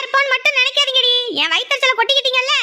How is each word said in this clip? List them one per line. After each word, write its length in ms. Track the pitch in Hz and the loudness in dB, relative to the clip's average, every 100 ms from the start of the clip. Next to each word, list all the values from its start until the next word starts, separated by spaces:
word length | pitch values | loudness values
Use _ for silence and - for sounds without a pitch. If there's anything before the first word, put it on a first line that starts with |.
இருப்போன்னு 320 | 523 523 554 | 0 0 0
மட்டும் 240 | 523 554 554 | 0 0 2
நினைக்காதீங்கடி, 520 | 508 554 554 523 494 494 480 294 | 0 0 0 2 2 0 -2 -2
என் 120 | 311 | 0
வயித்தறிச்சலை 400 | 330 494 554 523 523 | -2 -2 -2 0 0
கொட்டிக்கிட்டீங்கல்ல, 580 | 453 554 523 508 523 571 | 2 2 2 -2 0 -2